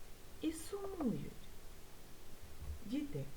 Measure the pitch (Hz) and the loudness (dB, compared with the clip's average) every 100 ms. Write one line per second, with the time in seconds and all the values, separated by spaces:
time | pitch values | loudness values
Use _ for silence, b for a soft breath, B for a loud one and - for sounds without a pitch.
0 | - - - - 311 320 - 403 392 381 | -6 -6 -6 0 2 2 0 0 0 4
1 | 269 156 - - - - - - - - | 6 6 2 -2 -4 -4 -4 -6 -6 -6
2 | - - - - - - - - 202 254 | -6 -4 -4 -4 -4 -2 -2 -2 2 2
3 | 294 143 135 | 4 2 2